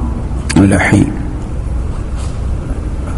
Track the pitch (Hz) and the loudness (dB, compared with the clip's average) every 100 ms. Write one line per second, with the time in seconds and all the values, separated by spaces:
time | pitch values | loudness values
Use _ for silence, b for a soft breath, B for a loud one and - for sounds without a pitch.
0 | - - - - - - 98 98 - 151 | -2 -2 -4 -4 2 4 6 4 4 4
1 | - - - - - - - - - - | 4 0 -4 -4 -4 -4 -2 -2 -2 -4
2 | - - - - - - - - - - | -4 -4 -4 -2 -2 0 0 0 -2 -2
3 | - | -2